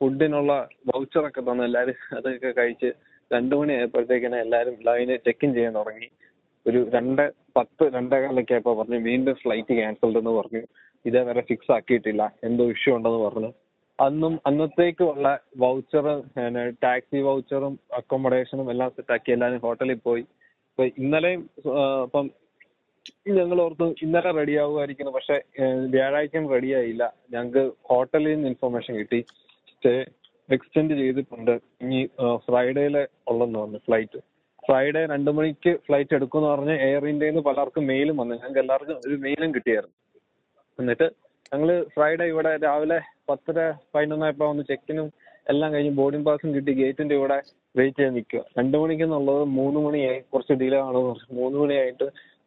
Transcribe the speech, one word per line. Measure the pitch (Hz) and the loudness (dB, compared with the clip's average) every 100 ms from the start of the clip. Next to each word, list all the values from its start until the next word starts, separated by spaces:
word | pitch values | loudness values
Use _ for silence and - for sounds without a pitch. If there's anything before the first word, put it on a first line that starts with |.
ഫുഡിനുള്ള | 135 135 156 147 143 143 120 _ 127 | 0 2 0 2 0 0 -2 _ -4
വൗച്ചറൊക്കെ | 127 135 165 147 131 | -4 -2 -2 -2 -4
തന്നു. | 127 123 | -4 -2
എല്ലാരും | 120 120 127 123 - 113 | 0 0 -2 -4 -10 -8
അതൊക്കെ | 131 123 131 | -6 -4 -4
കഴിച്ച് | 123 120 117 127 - _ _ - | 0 0 0 -4 -4 _ _ -4
രണ്ട് | 123 127 143 | 0 2 2
മണി | 147 | 2
ആയപ്പോഴത്തേക്കിനെ | 131 120 123 120 123 120 120 | 0 0 0 2 0 0 -2
എല്ലാരും | 113 117 120 113 | 0 0 0 -2
ലൈന് | 117 120 123 | 0 2 0
ചെക്ക് | 127 120 117 | 0 0 0
ഇൻ | 143 | 0
ചെയ്യാൻ | 120 117 | 2 0
തുടങ്ങി. | 110 107 110 117 _ _ _ _ _ 113 | -2 -6 -8 -18 _ _ _ _ _ 0
ഒരു | 120 113 | 2 2
രണ്ട് | 120 123 135 143 - _ 143 | 2 2 2 0 -2 _ 0
പത്ത്, | 147 - 151 | 0 2 2
രണ്ടേകാലൊക്കെ | 127 123 135 135 127 117 | 2 0 0 2 0 2
ആയപ്പോ | 120 120 110 | 2 2 0
പറഞ്ഞു | 110 120 | 0 -2
വീണ്ടും | 113 127 131 | 0 0 0
ഫ്ലൈറ്റ് | 131 123 110 110 | -2 -2 -2 0
ക്യാൻസൽഡ് | 117 107 104 117 110 | 0 0 0 0 2
എന്ന് | 113 | 0
പറഞ്ഞു. | 113 101 113 117 _ _ _ 117 | 0 -2 -8 -10 _ _ _ 0
ഇതേവരെ | 123 123 120 | 2 2 -2
ഫിക്സ് | - 113 - | -2 -4 2
ആക്കിയിട്ടില്ല, | 120 - 117 110 107 107 - | 0 2 0 0 -2 -2 -4
എന്തോ | 117 120 | -4 0
ഇഷ്യൂ | 120 107 - 120 | 0 2 0 2
ഉണ്ടെന്ന് | 117 117 | 0 0
പറഞ്ഞു. | 104 110 110 - _ _ _ - | -2 -4 -8 -10 _ _ _ 0
അന്നും | 139 151 165 160 139 | 0 2 -2 -2 0
അന്നത്തേക്കുള്ള | 147 156 - 175 165 175 143 139 139 _ 131 | 0 0 2 0 2 0 2 0 -2 _ 0
വൗച്ചർ, | 127 131 127 156 147 147 | 0 0 -2 0 0 -4
പിന്നെ | 135 135 120 120 120 | -6 -6 -4 -4 -6
ടാക്സി | 120 127 127 - 139 | -2 0 0 -2 -2
വൗച്ചറും | 139 135 - 139 139 139 - 123 | 0 -2 -2 -4 -4 -8 -10 -10
അക്കോമഡേഷനും | - 135 131 127 123 135 131 | -4 -2 2 0 0 -6 -4
എല്ലാം | 123 127 | -2 -4
സെറ്റാക്കി | - - 117 - | -4 -4 -4 0
എല്ലാരും | 120 123 123 | 0 0 -2
ഹോട്ടലിൽ | 117 117 131 | -4 -4 -2
പോയി. | 117 120 117 117 _ _ _ _ - | -2 -2 -2 -4 _ _ _ _ -2
ഇപ്പൊ | 127 131 | -2 0
ഇന്നലെയും, | 135 156 170 180 - - - 143 | 0 0 0 -2 -8 -10 -4 0
ആ, | 139 135 | 0 0
അപ്പം | 123 147 139 _ _ _ _ _ _ _ - _ 202 | -2 -2 -2 _ _ _ _ _ _ _ -20 _ 0
ഞങ്ങൾ | 196 175 180 | 2 2 2
ഓർത്തു | 170 156 165 156 | 0 0 -2 -2
ഇന്നലെ | 160 170 180 | 0 0 2
റെഡി | 160 147 | 0 0
ആവുമായിരിക്കുന്നു, | 147 147 151 143 135 139 | 0 0 -2 -4 -6 -6
പക്ഷെ, | 131 - 143 - 139 | -6 -2 -2 -2 -2
ഏ, | 131 131 131 | 0 0 0
വ്യാഴാഴ്ചയും | 131 135 143 147 160 151 | 2 2 0 -2 -2 0
റെഡി | 127 131 | 0 2
ആയില്ല. | 135 117 113 120 - - | 0 0 -2 -4 -6 -10
ഞങ്ങക്ക് | 120 120 131 131 - | -8 0 0 0 -4
ഹോട്ടലിൽ | - 127 131 156 156 | 0 2 2 0 2
നിന്ന് | 156 139 | 0 -2
ഇൻഫർമേഷൻ | 120 127 120 113 | -2 -2 -4 -4
കിട്ടി, | 113 104 120 117 - _ _ _ | -8 -2 -2 -4 -16 _ _ _
സ്റ്റേ | _ 131 127 127 _ _ _ - | _ 2 2 -2 _ _ _ -2
എക്സ്റ്റെൻഡ് | 131 - 160 156 | -2 0 0 0
ചെയ്തിട്ടുണ്ട്, | 147 131 131 131 120 113 | 0 0 -2 -4 -4 0
ഇനി, | 117 _ - 127 131 131 - | 0 _ -12 -4 -2 -2 -2
ആ, | 120 120 | 0 0
ഫ്രൈഡേയിലെ | - 123 123 135 143 143 139 _ - | 0 2 2 0 0 0 -2 _ -4
ഉള്ളെന്ന് | 117 120 110 | 0 0 -2
പറഞ്ഞു | 107 104 | -6 -8
ഫ്ലൈറ്റ്. | - 113 110 - - _ _ _ - | 0 0 0 -10 -20 _ _ _ 0
ഫ്രൈഡേ | 131 143 151 160 | 2 2 -2 -2
രണ്ട് | 143 143 | 0 0
മണിക്ക് | 151 156 147 175 170 - | 0 0 0 0 0 0
ഫ്ലൈറ്റ് | 143 139 | 0 2
എടുക്കുമെന്ന് | - 131 156 151 | 0 0 0 0
പറഞ്ഞ് | 143 143 | 0 0
എയർ | 156 135 143 147 | 0 2 0 0
ഇന്ത്യയിൽ | 147 151 | -2 0
നിന്ന് | 160 | 0
പലർക്കും | 143 135 135 - 139 | 0 0 -2 -2 -2
മെയിലും | 135 147 147 | 0 0 0
വന്നു. | 120 | -4
ഞങ്ങൾക്ക് | 117 123 135 | -6 -4 -2
എല്ലാവർക്കും | 131 135 147 143 131 | 0 -2 -2 -10 -6
ഒരു | |
മെയിലും | 143 135 147 160 | -6 -4 -2 -2
കിട്ടിയായിരുന്നു. | 127 123 110 - _ _ _ _ _ _ _ _ - | -2 0 -2 -2 _ _ _ _ _ _ _ _ -6
എന്നിട്ട് | 123 117 120 - _ _ - | -2 0 0 -2 _ _ -8
ഞങ്ങള് | 139 160 175 | -2 0 0
ഫ്രൈഡേ | 156 - 151 165 | -2 0 2 2
ഇവിടെ | 170 160 160 156 | -2 0 0 0
രാവിലെ | 151 147 156 165 - _ - | 0 0 0 -2 -4 _ -6
പത്തര, | 139 - 165 165 147 _ | -6 -2 -2 -2 -4 _
പതിനൊന്നായപ്പോ | 151 151 156 156 143 151 | -2 0 0 -2 0 -2
വന്ന് | 147 | -2
ചെക്കിനും | 139 135 - 156 151 - - _ - | -4 -6 -6 -6 -6 -10 -20 _ -2
എല്ലാം | 143 156 | 0 0
കഴിഞ്ഞ് | 147 147 | 0 0
ബോർഡിംഗ് | 139 139 147 147 | 2 0 2 0
പാസും | 147 160 | 0 0
കിട്ടി | 139 139 | -2 0
ഗേറ്റിന്റെ | 131 131 131 147 | 0 0 0 0
ഇവിടെ | 143 135 139 - _ _ 131 | 0 2 0 -4 _ _ 0
വെയിറ്റ് | 135 131 | 0 2
ചെയ്ത് | 135 123 | 0 0
നിൽക്കുക. | 110 - - 123 | -4 -8 -6 -2
രണ്ട് | 131 147 | 0 2
മണിക്കെന്നുള്ളത് | 160 160 160 151 139 143 | 0 0 0 0 0 2
മൂന്ന് | 147 131 135 151 | 0 0 0 0
മണിയായി, | 147 147 131 131 | 0 0 -2 -4
കുറച്ച് | - 135 - | -2 -4 0
ഡിലേ | 135 131 135 | 0 2 2
ആണെന്ന് | 135 127 | 2 0
പറഞ്ഞു. | 127 117 - 123 | 0 -4 -10 -4
മൂന്ന് | 127 143 | -2 0
മണിയായിട്ട് | 147 143 127 123 139 - - _ | 2 2 0 -2 -6 -6 -20 _